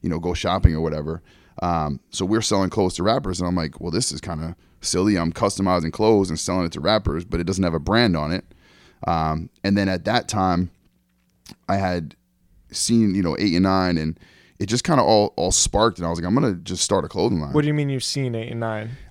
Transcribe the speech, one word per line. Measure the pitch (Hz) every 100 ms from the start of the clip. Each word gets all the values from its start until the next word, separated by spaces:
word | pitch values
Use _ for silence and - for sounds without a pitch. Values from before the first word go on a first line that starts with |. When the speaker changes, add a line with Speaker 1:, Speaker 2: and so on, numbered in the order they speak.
Speaker 1:
you | -
know, | 85
go | 85
shopping | 82 90 92 90
or | 78
whatever. | 80 76 76 82 - - _ -
Um, | 87 82 76 67 -
so | -
we're | 95 110
selling | 107 101 95
clothes | 107 92
to | -
rappers, | 95 127 104 90
and | 90
I'm | 90
like, | 80 -
"Well, | 85
this | 85 127
is | -
kinda | - 80 80 87 _ _
silly. | - 90 98 98
I'm | 85
customizing | - 101 - 98 90 80
clothes | - 107 107 95
and | 85
selling | - 92
it | 85
to | 73
rappers, | 73 110 101 76 87
but | 85
it |
doesn't | 85 92
have | 92
a | 80
brand | 73 110 117 82
on | 76
it." | 90 - - _ _ - _ -
Um, | 82 80 78 82 -
and | 98 101
then | 95
at | 90 104
that | 117 -
time, | 107 92 87 90 - _ _ _ _ _ _ - - -
I | 98
had | 95 90 78 - _ _ _ _ _
seen, | - - 117 107
you | 95
know, | 87 -
Eight | 98
and | 85
Nine, | 95 95 92 85
and | 78 80 - - _ -
it | 101
just | 120
kinda | - 147
all, | - 110 104 -
all | 90
sparked, | - - 104 113 87
and | 85
I |
was | 85
like, | 87
"I'm |
gonna | 117 135
just | 90 - 92
start | - 98
a | 76
clothing | 92 107 90
line." | 71
Speaker 2:
What | 147
do | 147
you |
mean | 151 143
you've | 135
seen | - 143 131
Eight | 113 113
and | 117
Nine? | 113 110 110 127 -